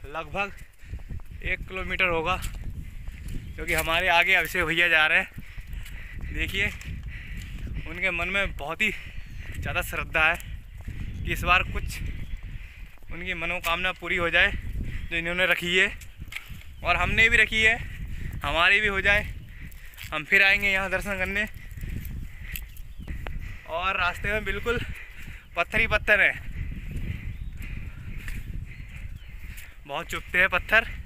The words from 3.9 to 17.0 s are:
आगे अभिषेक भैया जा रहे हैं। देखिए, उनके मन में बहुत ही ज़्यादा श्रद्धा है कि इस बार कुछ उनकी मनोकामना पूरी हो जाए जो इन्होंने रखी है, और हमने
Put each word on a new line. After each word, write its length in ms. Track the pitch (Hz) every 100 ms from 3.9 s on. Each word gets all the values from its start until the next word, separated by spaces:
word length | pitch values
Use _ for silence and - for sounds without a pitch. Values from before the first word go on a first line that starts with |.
| 165 185
आगे 240 | 170 175
अभिषेक 300 | 185 156 185
भैया 240 | 160 165 175
जा 180 | 160 156
रहे 120 | 175
हैं। 100 | 190 - - - - - - - - - -
देखिए, 320 | 151 160 190 202 - - - - - - - - - - - 160
उनके 240 | 175 185
मन 160 | 170 175
में 280 | 196 190 -
बहुत 260 | 143 165
ही 80 | 214 - - - - - -
ज़्यादा 300 | - 143 165
श्रद्धा 400 | 180 156 147 160
है 120 | 160 170 - - - - - - - -
कि 80 | -
इस 100 | 165
बार 200 | 170 180 180
कुछ 260 | - - - - - - - - - - - - - -
उनकी 220 | 160 180 175
मनोकामना 560 | 170 180 170 170 185
पूरी 220 | 180 170 180
हो 120 | 170
जाए 220 | 170 196
जो 640 | - - - - - - 170
इन्होंने 300 | 170 180 185
रखी 300 | 170 175 180
है, 120 | 202 - - - - - - - - -
और 140 | 160
हमने 320 | 175